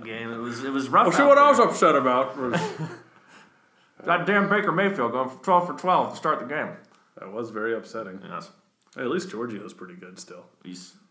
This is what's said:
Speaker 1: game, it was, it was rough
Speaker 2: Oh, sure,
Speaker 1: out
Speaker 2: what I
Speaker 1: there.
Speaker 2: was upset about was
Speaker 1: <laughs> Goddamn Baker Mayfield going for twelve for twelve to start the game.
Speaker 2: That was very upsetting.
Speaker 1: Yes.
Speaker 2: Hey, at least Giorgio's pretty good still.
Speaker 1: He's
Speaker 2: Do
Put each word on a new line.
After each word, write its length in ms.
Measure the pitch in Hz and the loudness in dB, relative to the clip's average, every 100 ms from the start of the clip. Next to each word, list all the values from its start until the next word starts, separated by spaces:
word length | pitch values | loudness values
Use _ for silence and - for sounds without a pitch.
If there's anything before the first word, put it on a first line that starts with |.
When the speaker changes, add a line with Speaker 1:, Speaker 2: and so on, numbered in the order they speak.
Speaker 1:
game, 300 | 113 113 117 | -12 -10 -8
it 60 | 117 | -8
was, 260 | 120 120 | -8 -6
it 60 | 135 | -4
was 180 | 135 123 | -4 0
rough 200 | 165 226 | 4 4
Speaker 2:
Oh, 40 | |
sure, 120 | - | 4
Speaker 1:
out 40 | 285 | 6
Speaker 2:
what 100 | 277 | 8
I 40 | |
Speaker 1:
there. 80 | 285 | 8
Speaker 2:
was 100 | 269 | 6
upset 360 | 226 - 175 147 | 4 4 4 4
about 420 | 131 127 135 - | 4 2 0 -4
was 200 | 127 113 143 - 156 - - _ _ - | -2 -2 -2 -6 -10 -10 -20 _ _ -20
Speaker 1:
<laughs> 680 | - _ _ _ _ _ - | -20 _ _ _ _ _ -2
Goddamn 420 | 170 165 202 190 | 0 2 2 2
Baker 240 | 208 185 | 2 0
Mayfield 400 | 165 196 196 117 | 0 0 0 -2
going 180 | 123 127 | -2 -4
for 140 | - | -6
twelve 240 | - 180 175 | 2 2 2
for 60 | |
twelve 380 | 135 180 170 117 | -4 0 2 2
to 40 | - | -2
start 240 | 165 147 | -2 -2
the 60 | 123 | -4
game. 240 | 147 110 85 _ _ _ - | -6 -6 -10 _ _ _ -20
Speaker 2:
That 140 | 95 | -14
was 160 | 104 117 | -10 -8
very 260 | 107 110 113 | -6 -4 -6
upsetting. 460 | 104 113 98 92 90 | -8 -12 -12 -14 -14
Speaker 1:
Yes. 240 | 87 - _ _ _ _ - | -14 -14 _ _ _ _ -10
Speaker 2:
Hey, 60 | |
at 80 | 127 | -4
least 180 | 170 180 | -4 -6
Giorgio's 440 | 107 120 104 95 | -8 -8 -10 -14
pretty 220 | - 92 90 | -18 -20 -18
good 220 | 90 92 | -20 -20
still. 260 | - 87 87 _ | -20 -20 -20 _
Speaker 1:
He's 280 | - 90 - | -18 -18 -18
Speaker 2:
Do 60 | - _ | -20 _